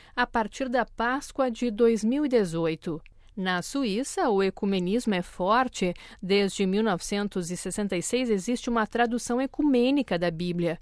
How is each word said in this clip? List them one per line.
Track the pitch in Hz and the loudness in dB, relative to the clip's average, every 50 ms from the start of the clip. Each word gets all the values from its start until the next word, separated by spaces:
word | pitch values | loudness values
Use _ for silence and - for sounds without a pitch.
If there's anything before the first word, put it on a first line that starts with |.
| - - - | -12 -8 -4
a | - 247 | -4 -2
partir | - - 240 220 214 - - 277 262 | 0 0 -2 -2 -2 -4 -6 -4 -2
da | 240 254 226 | 0 0 -2
Páscoa | - - - 226 233 254 277 - - - - 269 254 | -2 -4 -4 -2 -2 -2 -4 -6 -6 -2 -2 0 0
de | 226 - 240 240 | 0 -2 -2 -2
dois | 208 208 240 233 233 214 | 2 4 4 4 4 4
mil | 214 214 262 285 302 | 2 2 2 2 2
e | 285 | 2
dezoito. | 254 233 202 175 160 165 165 160 165 156 - 185 156 160 - - - - - - - | 4 2 2 2 0 -2 -2 -2 -2 -4 -4 -6 -6 -8 -8 -14 -20 -20 -20 -14 -8
Na | - 185 185 180 180 | -4 -2 -2 -2 -2
Suíça, | 170 - - 277 277 220 190 214 277 - - 392 359 269 | -4 -4 -2 -2 0 0 0 -2 -2 -4 -2 0 0 2
o | 208 190 | 4 2
ecumenismo | 196 190 185 - - 196 196 190 180 175 202 247 - 226 202 | 2 2 0 -2 -2 0 0 0 0 0 0 0 0 0 0
é | 180 | 0
forte. | 175 - - - 180 185 220 240 262 247 - - 196 180 175 - - - - - | -2 -4 -6 -4 0 2 2 2 0 0 -2 -2 -2 -2 -2 -4 -10 -20 -18 -8
Desde | - 180 196 202 202 190 - - 202 | -2 2 2 4 2 2 0 0 0
mil | 185 185 208 | 2 2 2
novecentos | 220 220 190 165 - - 208 202 202 202 - 196 175 165 | 2 2 0 -2 -2 -4 -4 -2 -4 -2 -4 -4 -4 -4
e | 180 | -6
sessenta | 165 - 190 - - 208 196 202 | -6 -6 -6 -4 -4 -2 -2 -2
e | 175 | -2
seis | 165 - - 247 262 240 | -2 0 0 0 2 2
existe | 220 196 175 - 254 233 - | 0 0 0 -2 -4 -2 -2
uma | 240 233 233 214 | -2 0 0 0
tradução | - - 233 240 233 233 240 - - 240 240 | 0 0 0 0 0 0 -2 -2 -2 -2 0
ecumênica | 269 277 - - 302 294 262 240 240 254 277 285 262 - 190 | -2 -2 -2 0 2 4 4 4 4 4 4 2 2 0 0
da | 170 175 175 | 0 0 0
Bíblia. | 165 160 175 180 170 175 175 165 160 - | -2 -2 -2 -2 0 0 0 -2 -2 -4